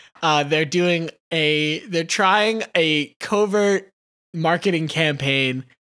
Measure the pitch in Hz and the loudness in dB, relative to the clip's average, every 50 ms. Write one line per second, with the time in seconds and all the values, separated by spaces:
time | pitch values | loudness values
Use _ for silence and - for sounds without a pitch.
0 | - - _ - - 160 151 147 143 143 160 156 160 139 170 180 175 180 175 165 | -20 -20 _ -4 0 0 2 2 2 2 0 0 0 0 0 0 2 2 0 0
1 | 165 151 - _ _ - 165 160 156 151 151 151 151 151 156 - - 220 175 165 | -4 -8 -10 _ _ -4 -2 0 2 2 2 0 0 -2 -4 -6 -6 -4 -4 -4
2 | 165 165 - - 196 185 196 208 208 220 226 220 - - - 180 160 156 156 147 | -4 -2 0 2 2 4 4 4 2 0 0 -4 -6 -4 0 0 2 2 2 0
3 | 143 - _ - - - 214 202 214 202 196 208 202 202 196 190 190 _ _ _ | -2 -4 _ -14 -6 -2 0 0 0 2 2 2 2 2 0 0 -4 _ _ _
4 | _ _ _ _ _ _ - 165 160 160 170 170 - 156 170 160 160 151 - 160 | _ _ _ _ _ _ -6 -2 0 0 0 0 0 0 0 0 -2 -2 -2 0
5 | 160 151 143 131 135 139 135 135 131 131 127 131 131 _ _ _ | 0 0 0 -2 -2 0 0 0 0 0 -2 -6 -10 _ _ _